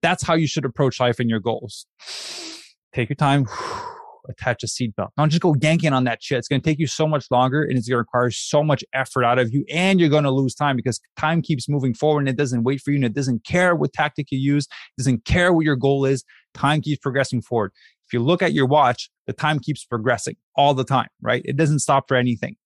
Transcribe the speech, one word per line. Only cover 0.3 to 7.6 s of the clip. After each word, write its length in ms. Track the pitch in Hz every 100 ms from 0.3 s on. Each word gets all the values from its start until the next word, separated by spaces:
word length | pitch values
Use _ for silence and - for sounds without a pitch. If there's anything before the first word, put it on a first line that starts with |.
you 120 | 165 156
should 180 | -
approach 360 | 135 - 139 -
life 180 | 123 117
and 100 | 120
your 120 | 113
goals. 460 | 113 113 110 - - _ - - - - 330 - - _ _
Take 160 | - 117
your 80 | 143
time, 300 | 143 143 127 - - - -
<sighs> 420 | - - - -
attach 340 | - - 120
a 40 | 113
seatbelt. 420 | - 120 104 95 -
Don't 140 | 151
just 120 | 160
go 120 | 180 147
yanking 320 | 151 165 151
on 120 | 131
that 180 | 127 117
shit. 160 | - 135
It's 100 | -
gonna 140 | 139
take 160 | 160 151
you 80 | 156
so 200 | - 156
much 200 | 151 -
longer, 320 | 123 127 143